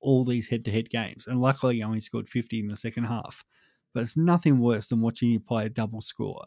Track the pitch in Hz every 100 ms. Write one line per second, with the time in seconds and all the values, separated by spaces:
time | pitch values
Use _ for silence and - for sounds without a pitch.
0 | 135 131 127 123 110 117 117 107 113 117
1 | 104 - - 123 127 135 131 117 107 110
2 | - 117 101 123 117 113 104 104 117 120
3 | 117 117 - - - _ _ _ _ 120
4 | 113 156 170 175 160 135 120 110 - 113
5 | 113 - 120 113 - 113 110 113 110 110
6 | - - 104 -